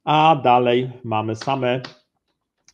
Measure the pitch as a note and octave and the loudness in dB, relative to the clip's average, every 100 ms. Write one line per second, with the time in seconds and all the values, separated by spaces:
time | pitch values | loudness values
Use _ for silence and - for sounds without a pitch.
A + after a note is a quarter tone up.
0 | - D3+ D#3+ D#3 B2 B2 B2 B2 B2+ A#2+ | -2 2 4 2 2 2 2 0 -2 -8
1 | A#2 A2 A2 A2+ - C3+ B2+ B2+ B2 - | -6 -6 -4 -6 -6 -4 -4 -4 -8 -20
2 | _ _ _ _ _ _ _ | _ _ _ _ _ _ _